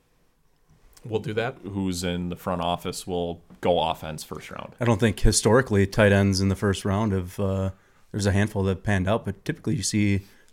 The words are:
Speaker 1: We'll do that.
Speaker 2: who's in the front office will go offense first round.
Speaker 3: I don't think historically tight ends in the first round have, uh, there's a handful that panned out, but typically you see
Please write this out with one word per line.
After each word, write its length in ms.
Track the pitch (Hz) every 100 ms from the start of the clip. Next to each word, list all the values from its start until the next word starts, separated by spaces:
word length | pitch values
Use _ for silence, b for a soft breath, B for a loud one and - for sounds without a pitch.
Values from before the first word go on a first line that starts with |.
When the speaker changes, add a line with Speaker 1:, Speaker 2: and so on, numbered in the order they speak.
| _ _ _ _ _ _ _ _ _ _
Speaker 1:
We'll 160 | 117 107
do 140 | 107
that. 240 | 110 120 135
Speaker 2:
who's 400 | 95 98 95 87
in 260 | 90 87 87
the 60 | 87
front 260 | 98 90
office 460 | 85 87 92 - -
will 340 | 87 85 85 - -
go 200 | 92 85
offense 420 | 80 80 80 78
first 280 | - 78 -
round. 220 | - - -
Speaker 3:
I 60 | 117
don't 140 | 107
think 200 | 113 -
historically 680 | - 101 113 120 127 101 95
tight 240 | - 101
ends 280 | 98 98 92
in 100 | 98
the 60 | 95
first 300 | 104 95 101
round 260 | 98 110
have, 280 | 95 90 -
uh, 320 | 98 95 95 - b b b
there's 160 | 107 101
a 40 |
handful 300 | 95 107 101
that 200 | 95 92
panned 240 | - 98 92
out, 180 | 113 101
but 180 | - -
typically 300 | - - 104
you 80 |
see 380 | - 107 104 98 - b b